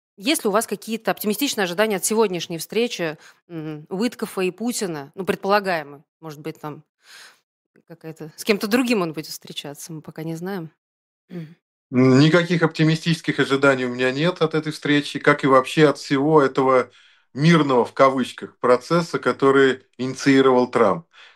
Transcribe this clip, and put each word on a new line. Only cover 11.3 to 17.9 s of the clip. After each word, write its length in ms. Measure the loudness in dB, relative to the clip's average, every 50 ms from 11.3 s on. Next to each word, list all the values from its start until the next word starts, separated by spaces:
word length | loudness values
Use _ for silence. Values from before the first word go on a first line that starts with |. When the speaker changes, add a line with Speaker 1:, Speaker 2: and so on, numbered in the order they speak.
| -14 -14 -14 -14 -18 _ _ _ _ _ _ -4
Speaker 2:
Никаких 720 | 0 2 4 4 6 6 6 6 4 2 2 2 -2 0 0
оптимистических 760 | 0 0 2 0 2 0 0 0 -2 -4 -4 -2 -4 -2 -2
ожиданий 480 | 0 0 0 2 2 2 2 2 0
у 20 | -4
меня 220 | -2 -2 0 0
нет 320 | 0 0 -2 -2 -2 0 -2
от 120 | -2 -2
этой 180 | -2 -4 -4 -8
встречи, 460 | -6 -2 0 0 0 0 -2 -6 -2
как 240 | 2 2 2 2 2
и 40 |
вообще 420 | 4 4 4 4 2 2 4 4 4
от 80 | 4
всего 460 | 0 -4 -2 -2 0 2 4 4 4 4
этого 480 | 4 2 2 2 4 4 2 2 0 _ _ _ _ _ _ _ _ -6
«мирного», 540 | 0 4 4 6 4 4 4 4 2 2
в 80 | 2